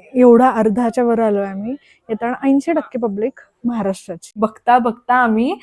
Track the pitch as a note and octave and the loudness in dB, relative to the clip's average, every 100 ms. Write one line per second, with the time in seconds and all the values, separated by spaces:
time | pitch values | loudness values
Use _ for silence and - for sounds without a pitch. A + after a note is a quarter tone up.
0 | - C4 B3 A#3 B3+ B3 A3 G#3 A#3 A3+ | -6 4 6 6 4 2 0 0 -2 -2
1 | A#3+ A3+ A3+ G3+ G3 G3 G#3+ C#4 _ _ | -2 0 0 -2 -4 -8 -10 -12 _ _
2 | - A3 A#3 B3+ C4+ C#4 C#4 D#4+ - B3 | -10 -8 -6 -4 0 0 0 -4 -4 -6
3 | A3+ G3 A3+ - _ _ A#3+ A#3 G3 F#3+ | -6 -4 -6 -8 _ _ -6 -4 -4 -6
4 | - E3+ - G#3 G#3+ G#3+ - A#3+ A#3 A3+ | -10 -16 -16 -4 -4 -4 0 2 2 -6
5 | - B3 A#3+ A3 B3 G4 | -2 0 2 0 -2 -6